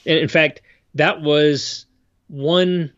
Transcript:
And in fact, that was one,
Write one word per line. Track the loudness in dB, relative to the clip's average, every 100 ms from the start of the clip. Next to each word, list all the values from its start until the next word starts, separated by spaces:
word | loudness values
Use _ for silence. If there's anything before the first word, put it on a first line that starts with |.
| -2
And | 0
in | 0
fact, | 0 0 -2 _ _ _ -2
that | 0 0
was | 0 2 2 0 -4 -12 -18 _ _ _ -20
one, | -6 0 2 2 0 -4